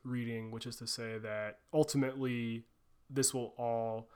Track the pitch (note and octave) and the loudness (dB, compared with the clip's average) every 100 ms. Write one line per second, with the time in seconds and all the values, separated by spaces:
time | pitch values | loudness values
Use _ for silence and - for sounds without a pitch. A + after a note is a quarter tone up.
0 | B2 B2 A#2 A2+ A2 A2+ A#2 A#2 A#2 - | -4 -2 -2 -4 -4 -6 -8 -8 -6 -4
1 | A2+ A2 A2 G#2+ G#2+ - _ D#3 D3+ C#3 | -4 -6 -4 -4 -4 -8 _ 4 6 4
2 | C3 C3+ B2+ A#2+ A#2 A2+ - _ _ _ | 2 2 0 0 -2 -4 -8 _ _ _
3 | - C3+ B2+ C3 A2+ - A#2+ A2+ A2+ A2+ | -6 2 2 2 -2 -2 0 2 2 -2
4 | - | -6